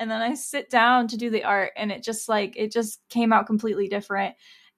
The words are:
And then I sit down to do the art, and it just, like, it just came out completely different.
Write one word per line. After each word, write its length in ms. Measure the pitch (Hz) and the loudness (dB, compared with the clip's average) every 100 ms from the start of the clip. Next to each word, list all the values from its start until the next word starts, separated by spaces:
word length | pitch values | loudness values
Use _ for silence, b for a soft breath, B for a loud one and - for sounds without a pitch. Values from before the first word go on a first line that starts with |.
And 100 | 226 | -6
then 120 | 220 | -2
I 120 | 233 | -2
sit 360 | 302 - 285 - | -4 -6 -8 0
down 380 | 240 233 254 233 | 4 6 6 2
to 80 | 226 | -2
do 140 | 240 | -2
the 140 | 220 | -2
art, 280 | - 202 190 - | 2 2 0 -4
and 160 | 214 | -6
it 100 | 202 | -6
just, 260 | 233 220 - | -8 -8 -2
like, 260 | 214 202 - | -2 -2 -4
it 160 | 214 | -2
just 280 | 233 220 - _ | -2 -4 -8 _
came 240 | 240 226 | 0 4
out 140 | 220 214 | 4 4
completely 420 | 214 226 202 196 | -2 0 -2 -2
different. 460 | 202 202 196 190 - b b b | -4 -4 -4 -4 -6 b b b